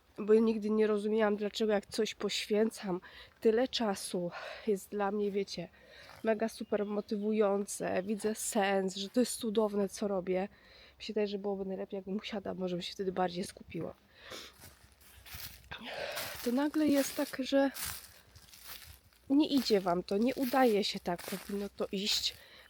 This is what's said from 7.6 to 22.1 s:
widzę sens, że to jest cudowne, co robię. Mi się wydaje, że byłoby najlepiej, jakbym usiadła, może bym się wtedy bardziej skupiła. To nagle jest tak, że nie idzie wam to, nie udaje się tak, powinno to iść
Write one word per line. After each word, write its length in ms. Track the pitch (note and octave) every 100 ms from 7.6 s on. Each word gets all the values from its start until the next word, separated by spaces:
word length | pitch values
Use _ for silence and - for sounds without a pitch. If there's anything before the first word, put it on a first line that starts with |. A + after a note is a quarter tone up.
| G3+ - F3+ F#3+
widzę 320 | F#3 G#3+ G#3+ A3
sens, 600 | - A3+ G3 G3 F#3+ G3
że 140 | G3
to 100 | -
jest 160 | A#3+ -
cudowne, 540 | A#3 G#3 G#3+ G3+ G3
co 180 | - G#3
robię. 400 | G3 F3+ F3+ G3 - - - - -
Mi 40 |
się 100 | -
wydaje, 140 | G#3+ G#3
że 120 | G3+
byłoby 260 | G3+ G3 G3
najlepiej, 320 | G3 G3+ G3
jakbym 200 | F#3+ G3
usiadła, 360 | - G#3+ F#3+
może 220 | F3+ F#3 F3
bym 60 |
się 120 | F3+
wtedy 180 | - F#3+
bardziej 320 | F3+ F3+ F3
skupiła. 520 | G#3 - - E3+ - - _ - - - - - - - - _ - - - - - - - - A#3 - - - - -
To 80 | A#3+
nagle 360 | A#3+ D4 D#4 D4+
jest 280 | C#4 C4+ -
tak, 220 | C#4 -
że 280 | B3+ C#4 C#4 - - - - - - - - - - - - - _ _ -
nie 180 | C#4 D4+
idzie 340 | C#4 - G#3
wam 220 | F#3 F3
to, 140 | - G3+
nie 180 | A#3 -
udaje 480 | C4 C4+ B3+ G#3
się 160 | G#3+ G3+
tak, 240 | - F3
powinno 460 | - F#3 - G3+ G3+
to 180 | - G3
iść 460 | G3 G3+